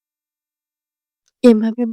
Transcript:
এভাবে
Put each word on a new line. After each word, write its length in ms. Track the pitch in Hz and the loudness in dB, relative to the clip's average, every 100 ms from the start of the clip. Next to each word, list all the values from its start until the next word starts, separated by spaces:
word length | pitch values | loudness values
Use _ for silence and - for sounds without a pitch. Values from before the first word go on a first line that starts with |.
| _ _ _ _ _ _ _ _ _ _ _ _ _ _ | _ _ _ _ _ _ _ _ _ _ _ _ _ _
এভাবে 380 | 247 214 226 226 233 | 2 2 -2 -6 -8